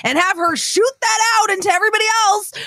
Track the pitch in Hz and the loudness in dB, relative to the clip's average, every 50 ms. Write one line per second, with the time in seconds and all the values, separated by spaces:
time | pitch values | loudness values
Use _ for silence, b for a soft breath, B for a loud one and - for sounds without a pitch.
0 | B 233 269 320 359 370 - 339 339 339 320 - - - - 359 453 523 539 _ | B -2 0 0 0 0 -2 -2 -2 -2 -2 -2 -4 -2 0 0 0 0 0 _
1 | 466 453 440 440 440 453 453 440 427 427 392 381 349 403 349 359 403 440 440 427 | -2 0 2 2 2 2 2 2 2 0 0 -2 0 0 0 2 2 0 0 0
2 | 427 440 440 453 440 392 403 427 - - - B B | 0 0 0 2 2 2 0 0 -2 -8 -12 B B